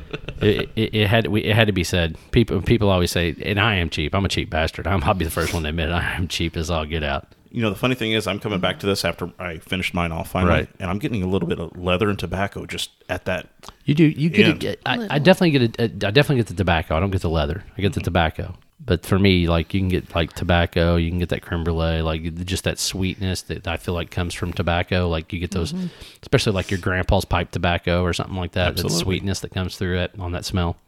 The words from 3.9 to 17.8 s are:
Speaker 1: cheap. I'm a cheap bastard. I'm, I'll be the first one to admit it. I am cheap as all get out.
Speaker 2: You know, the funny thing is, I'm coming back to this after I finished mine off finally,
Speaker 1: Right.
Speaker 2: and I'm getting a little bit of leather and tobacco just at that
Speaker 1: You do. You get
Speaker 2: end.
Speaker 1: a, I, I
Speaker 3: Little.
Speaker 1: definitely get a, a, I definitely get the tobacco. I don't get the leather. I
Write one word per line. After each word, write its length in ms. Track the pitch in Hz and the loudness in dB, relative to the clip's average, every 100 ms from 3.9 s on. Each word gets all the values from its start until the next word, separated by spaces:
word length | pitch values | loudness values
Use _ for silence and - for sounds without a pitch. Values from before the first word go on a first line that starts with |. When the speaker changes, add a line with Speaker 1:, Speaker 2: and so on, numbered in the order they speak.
Speaker 1:
cheap. 240 | - 73 98 | -2 -2 0
I'm 100 | 98 | 0
a 40 | |
cheap 200 | 85 78 | -2 -2
bastard. 380 | 78 80 - - | -2 -2 -2 -2
I'm, 160 | 98 | 0
I'll 100 | - | 2
be 120 | 95 80 | 0 0
the 60 | |
first 220 | 85 80 | 0 -2
one 80 | 90 | -2
to 80 | 76 | -2
admit 200 | 82 78 | -2 -2
it. 40 | |
I 220 | 85 - - | -2 -2 -4
am 120 | - | -4
cheap 300 | - 85 85 | -2 -2 -2
as 140 | 80 | -2
all 140 | 82 76 | -2 -2
get 160 | 80 | -4
out. 240 | 73 71 - _ _ | -2 -4 -8 _ _
Speaker 2:
You 100 | 120 | -2
know, 80 | 110 | -2
the 60 | 95 | 0
funny 180 | 127 | -2
thing 200 | 123 110 | 0 0
is, 120 | 110 95 | 0 0
I'm 140 | 101 | -4
coming 200 | 113 95 | -4 -2
back 200 | 92 - | -2 -2
to 80 | 101 | 0
this 180 | 98 85 | 0 -2
after 240 | - 87 - | -4 -8 -8
I 200 | 90 82 | -10 -10
finished 340 | - 92 - | -6 -4 -2
mine 180 | 87 85 | -2 -2
off 200 | 82 - | -4 -4
finally, 200 | 92 90 | 2 4
Speaker 1:
Right. 180 | 78 62 - | 2 0 -8
Speaker 2:
and 100 | 90 | -6
I'm 80 | 98 | -4
getting 240 | 151 110 | -4 -2
a 60 | 92 | 0
little 200 | 95 85 | 0 0
bit 120 | 82 | -4
of 180 | 85 87 | -6 -6
leather 320 | 90 90 104 | -2 2 2
and 80 | 101 | 0
tobacco 480 | 85 92 98 90 78 | -4 -2 -4 -6 -10
just 240 | 85 - _ - | -8 -8 _ -8
at 160 | 87 - | -6 -4
that 220 | 90 - - - - - | -6 -6 -18 -20 -8 0
Speaker 1:
You 80 | |
do. 120 | 151 156 | 4 4
You 240 | 143 165 | 4 2
get 160 | 180 113 | 4 4
Speaker 2:
end. 160 | - | 4
Speaker 1:
a, 260 | 101 - - | -4 -4 -4
I, 40 | |
I 40 | 175 | -2
Speaker 3:
Little. 220 | 214 147 | -2 4
Speaker 1:
definitely 320 | 170 180 175 | 6 6 6
get 280 | 139 113 - | 4 2 0
a, 40 | |
a, 240 | 113 98 101 | -2 -2 2
I 40 | |
definitely 260 | 135 147 131 | 4 4 2
get 100 | 110 | 0
the 80 | 90 | 0
tobacco. 420 | 92 82 - 78 | 2 2 2 0
I 20 | |
don't 120 | 98 | 0
get 100 | 95 | 0
the 80 | 85 | 0
leather. 340 | 80 73 78 - | 2 0 -4 -8
I 40 | - | -4